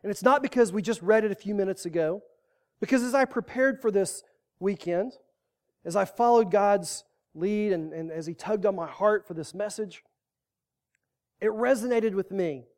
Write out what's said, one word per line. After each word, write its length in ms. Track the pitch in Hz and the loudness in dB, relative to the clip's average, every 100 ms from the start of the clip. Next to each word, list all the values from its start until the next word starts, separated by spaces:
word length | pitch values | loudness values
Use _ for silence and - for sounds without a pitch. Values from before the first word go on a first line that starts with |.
And 80 | 196 | -6
it's 120 | 196 | 0
not 200 | 247 285 | 2 2
because 280 | 269 247 226 | 0 2 2
we 120 | 196 | 0
just 180 | 196 214 | -4 -4
read 240 | 175 220 | 4 4
it 80 | 214 | 4
a 20 | |
few 200 | 196 196 | -4 -4
minutes 320 | 202 190 190 175 | -2 -2 -4 -4
ago, 360 | 170 160 196 - _ _ _ _ _ | -2 -2 -4 -10 _ _ _ _ _
because 240 | - 262 | 0 0
as 120 | 247 | 2
I 100 | 269 | 2
prepared 560 | 262 - - 247 269 269 | 2 -2 -6 0 0 2
for 100 | 226 | 0
this 320 | 196 190 - _ _ _ _ | 0 -2 -6 _ _ _ _
weekend, 540 | 190 196 175 175 240 - _ _ _ _ _ _ | -4 -4 -2 -2 -2 -8 _ _ _ _ _ _
as 140 | 170 185 | -4 -2
I 80 | |
followed 460 | 190 - 240 240 202 | -2 2 6 6 6
God's 540 | 202 202 202 165 - _ _ _ | 4 4 2 0 -12 _ _ _
lead 380 | 156 185 208 214 | -6 -2 0 0
and, 220 | 175 156 | -2 -4
and 180 | 160 160 | -8 -8
as 140 | 160 156 | -8 -8
he 80 | |
tugged 320 | 165 180 214 202 | -8 -4 0 0
on 100 | 190 | 0
my 100 | 160 | -8
heart 400 | - 208 208 - | 0 2 2 -2
for 60 | |
this 220 | 165 151 | -10 -10
message, 500 | 185 208 208 208 - _ _ _ _ _ _ _ _ _ _ _ _ _ _ | -8 -8 -6 -10 -10 _ _ _ _ _ _ _ _ _ _ _ _ _ _
it 80 | 214 | -4
resonated 640 | 220 247 262 247 233 220 | 0 0 2 2 0 0
with 180 | 196 185 | -2 -4
me 360 | 190 175 135 120 | -2 -2 -4 -14